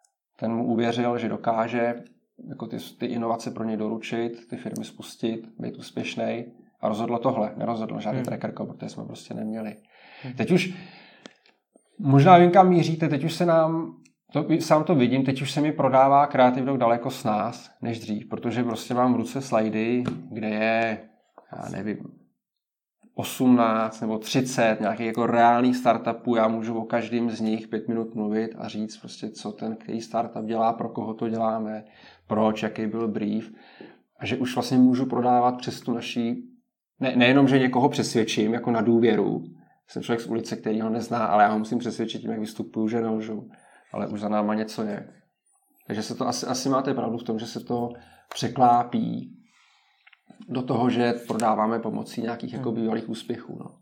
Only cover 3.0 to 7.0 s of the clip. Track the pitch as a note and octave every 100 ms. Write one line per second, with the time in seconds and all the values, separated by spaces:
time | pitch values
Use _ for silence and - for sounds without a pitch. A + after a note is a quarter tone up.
3 | B2 A#2 A2+ A2+ A#2+ - A2 G#2+ G#2+ A2
4 | - A#2 A#2 - - B2 A2 A2+ A2 -
5 | - - A#2 A2+ - - A#2 - - -
6 | - A#2+ A2+ A2+ - - _ _ G#2+ G#2+